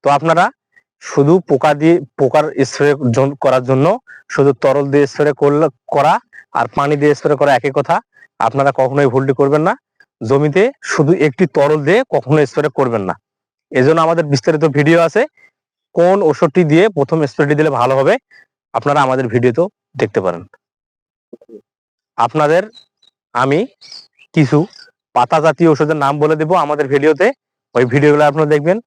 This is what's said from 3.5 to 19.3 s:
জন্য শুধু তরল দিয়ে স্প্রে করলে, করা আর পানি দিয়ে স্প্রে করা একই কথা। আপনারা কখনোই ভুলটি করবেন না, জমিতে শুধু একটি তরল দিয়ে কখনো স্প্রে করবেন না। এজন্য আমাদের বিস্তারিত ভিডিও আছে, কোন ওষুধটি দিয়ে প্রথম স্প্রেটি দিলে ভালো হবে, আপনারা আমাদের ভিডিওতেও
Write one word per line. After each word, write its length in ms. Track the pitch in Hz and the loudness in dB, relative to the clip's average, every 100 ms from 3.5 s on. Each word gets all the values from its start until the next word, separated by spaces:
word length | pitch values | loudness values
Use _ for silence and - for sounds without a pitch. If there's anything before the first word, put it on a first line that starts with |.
| 127 | 0
জন্য 220 | 123 131 151 233 _ - _ | 0 0 0 -2 _ -20 _
শুধু 220 | - 139 | 0 0
তরল 300 | 135 143 135 139 | 2 0 0 0
দিয়ে 140 | 143 143 | 0 0
স্প্রে 260 | - 151 | 0 -2
করলে, 320 | 139 143 147 156 _ - | 0 0 0 -2 _ -6
করা 280 | 143 143 208 _ - _ | -2 0 0 _ -20 _
আর 140 | - 117 | -6 -4
পানি 200 | - 143 147 | -4 -2 0
দিয়ে 160 | 147 | 0
স্প্রে 200 | 143 156 139 | 0 -2 0
করা 160 | 143 | 2
একই 180 | 127 143 | 0 0
কথা। 240 | 135 131 180 _ _ _ _ | -4 -2 -4 _ _ _ _
আপনারা 300 | 117 135 139 | -4 0 -2
কখনোই 360 | 135 131 139 139 | 0 -2 0 0
ভুলটি 260 | 123 135 | 0 -2
করবেন 280 | 135 139 151 | 0 0 0
না, 100 | 165 247 _ _ _ _ | -2 -4 _ _ _ _
জমিতে 420 | 110 139 151 156 233 - | -2 0 0 0 -2 -2
শুধু 300 | - - 143 180 | -10 -2 0 2
একটি 260 | 151 - 180 | 0 0 -2
তরল 340 | - 143 156 | 0 0 0
দিয়ে 160 | 143 208 262 | 0 0 0
কখনো 280 | 147 127 151 143 | -6 -2 0 0
স্প্রে 220 | - 147 | -2 -4
করবেন 320 | - 131 113 | -2 -2 -2
না। 100 | 92 82 _ _ _ _ _ | -6 -8 _ _ _ _ _
এজন্য 260 | - 165 165 | 0 2 2
আমাদের 240 | 160 170 151 | 0 0 -2
বিস্তারিত 380 | 143 - 156 156 | -2 -2 0 0
ভিডিও 300 | 143 143 170 | 0 2 2
আছে, 220 | 165 208 285 _ _ _ _ _ _ | 2 0 -4 _ _ _ _ _ _
কোন 220 | - 175 196 | 0 2 2
ওষুধটি 400 | 165 - 170 185 | 0 0 0 0
দিয়ে 200 | 165 156 214 | 2 2 2
প্রথম 300 | 170 139 165 143 | 0 -4 -2 -4
স্প্রেটি 280 | - 147 | -2 -2
দিলে 160 | 147 156 | 0 0
ভালো 240 | 131 123 135 | 0 0 0
হবে, 180 | 139 233 _ _ _ _ _ | 0 -2 _ _ _ _ _
আপনারা 240 | 117 143 147 | -6 -2 0
আমাদের 260 | 131 131 | 0 -2
ভিডিওতেও 380 | 127 | -2